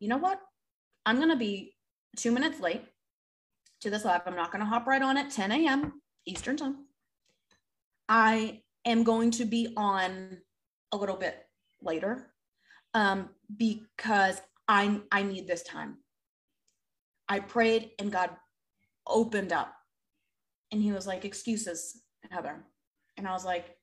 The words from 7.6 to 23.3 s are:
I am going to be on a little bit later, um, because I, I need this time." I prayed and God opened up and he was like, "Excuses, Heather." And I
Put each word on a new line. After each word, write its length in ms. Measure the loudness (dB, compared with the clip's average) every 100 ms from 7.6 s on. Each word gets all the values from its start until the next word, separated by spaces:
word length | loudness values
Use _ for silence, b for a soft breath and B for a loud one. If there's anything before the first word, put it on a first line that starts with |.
| _ _ _ _ 2
I 540 | 6 6 4 0 -6 _ _
am 200 | 0 4
going 260 | 4 4 2
to 120 | 2
be 280 | 0 -2 -2 0
on 640 | 0 0 -2 -4 -12 -18 _ _ _ _ _
a 40 | -4
little 200 | -4 -4
bit 300 | -6 -8 -14 _ _ _
later, 500 | -6 -4 -4 -6 -10 _ _ _ b b _
um, 380 | 2 2 2 -4 -14 -16 -2
because 800 | 0 0 -8 -8 0 4 4 2 -10 _ 2
I, 320 | 4 4 0 0
I 120 | -2
need 260 | -2 -4 -6
this 140 | -6
time." 340 | -6 -12 -12 -14 _ _ _ _ _ _ _ _ _ _ _ _ -4
I 120 | -4
prayed 520 | -2 2 4 4 0 -6
and 140 | -4
God 180 | 0 -2 -4 _ _ _ _ _ _ 0
opened 460 | 2 2 0 0
up 220 | -2 -2 -8 _ _ _ _ _ _ _ _ _
and 120 | -2
he 100 | 0
was 140 | 0 -4
like, 180 | -6
"Excuses, 800 | -8 -8 -6 -4 -4 -8 -12 -16 _ _ -14
Heather." 320 | -10 -8 -10 -16 _ _ _ _ -10
And 100 |
I 60 | -6